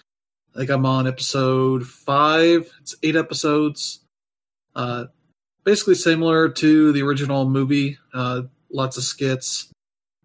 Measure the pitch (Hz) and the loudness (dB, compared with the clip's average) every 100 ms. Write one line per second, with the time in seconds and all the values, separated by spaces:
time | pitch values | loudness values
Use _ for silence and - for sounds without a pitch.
0 | _ _ _ _ _ - 131 135 131 131 | _ _ _ _ _ -8 -2 0 0 0
1 | 131 127 - 139 131 131 131 131 123 - | -2 -4 -4 -2 0 2 0 0 -4 -10
2 | - 139 151 160 165 170 165 - - - | -2 2 2 4 4 2 0 -12 -14 -6
3 | 156 160 160 151 156 147 151 147 - - | -2 -2 -2 -4 0 0 0 -4 -8 -10
4 | _ _ _ _ _ _ _ 127 123 120 | _ _ _ _ _ _ _ -8 -6 -8
5 | 127 _ _ _ _ _ - 208 - 175 | -10 _ _ _ _ _ 0 0 2 2
6 | 170 160 165 160 160 - 156 156 151 143 | 2 2 2 2 2 2 4 6 6 2
7 | 139 139 139 139 131 135 135 143 139 143 | 0 -2 -2 0 0 0 0 0 -2 -6
8 | _ 127 123 123 127 _ _ 139 131 123 | _ -6 -4 -6 -8 _ _ -6 -6 -4
9 | 127 - 135 131 - - - _ _ _ | -6 -4 -4 -2 -4 -8 -10 _ _ _
10 | _ _ | _ _